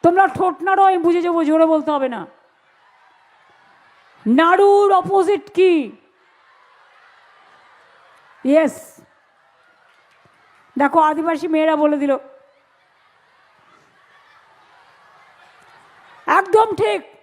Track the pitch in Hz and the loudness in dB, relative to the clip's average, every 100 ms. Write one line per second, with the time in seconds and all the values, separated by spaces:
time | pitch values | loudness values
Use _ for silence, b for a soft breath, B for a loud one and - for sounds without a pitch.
0 | 330 359 392 - 370 311 359 392 392 381 | 2 2 0 0 -4 -4 -4 0 2 2
1 | 330 349 349 339 302 320 320 311 311 294 | 0 -2 -2 -2 -2 0 2 0 -2 -4
2 | 262 226 170 _ _ _ _ _ _ _ | -4 -8 -16 _ _ _ _ _ _ _
3 | _ _ _ _ _ _ _ _ _ _ | _ _ _ _ _ _ _ _ _ _
4 | _ _ 214 254 330 370 403 403 403 381 | _ _ -2 2 4 4 4 4 4 0
5 | 359 392 359 403 - - 370 330 233 202 | 0 -2 0 -4 -4 0 2 2 -4 -12
6 | _ _ _ _ _ _ _ _ _ _ | _ _ _ _ _ _ _ _ _ _
7 | _ _ _ _ _ _ _ _ _ _ | _ _ _ _ _ _ _ _ _ _
8 | _ _ _ _ 262 294 302 - - - | _ _ _ _ 0 0 0 -6 -20 -20
9 | _ _ _ _ _ _ _ _ _ _ | _ _ _ _ _ _ _ _ _ _
10 | _ _ _ _ _ _ _ - 277 320 | _ _ _ _ _ _ _ -4 0 2
11 | 311 311 320 320 320 311 311 302 302 294 | 0 -2 -4 -4 -4 -2 0 0 -2 -2
12 | 285 269 - - _ _ _ _ _ _ | -4 -4 -8 -20 _ _ _ _ _ _
13 | _ _ _ _ _ _ _ _ _ _ | _ _ _ _ _ _ _ _ _ _
14 | _ _ _ _ _ _ _ _ _ _ | _ _ _ _ _ _ _ _ _ _
15 | _ _ _ _ _ _ _ - _ _ | _ _ _ _ _ _ _ -20 _ _
16 | _ - - 320 381 427 453 359 427 403 | _ -16 -4 -2 0 0 0 -2 -4 -4
17 | - _ | -10 _